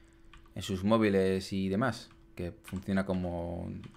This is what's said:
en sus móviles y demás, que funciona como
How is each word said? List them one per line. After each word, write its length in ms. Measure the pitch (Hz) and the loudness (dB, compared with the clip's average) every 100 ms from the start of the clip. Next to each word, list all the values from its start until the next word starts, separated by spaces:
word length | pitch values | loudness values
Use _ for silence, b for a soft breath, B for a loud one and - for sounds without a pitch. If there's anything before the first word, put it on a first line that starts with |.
| b b b - - - | b b b -20 -14 -10
en 60 | |
sus 220 | 95 95 | -4 -2
móviles 680 | 98 113 107 98 95 95 95 | 4 4 6 6 4 2 0
y 160 | 98 95 | -2 0
demás, 400 | 98 127 113 - - - - | 2 0 -2 -10 -20 -18 -10
que 180 | 87 - | -10 -10
funciona 420 | - 92 - 95 95 | -10 -8 -2 0 0
como 680 | 92 90 87 87 87 90 95 95 | -2 -2 -4 -4 -6 -6 -10 -12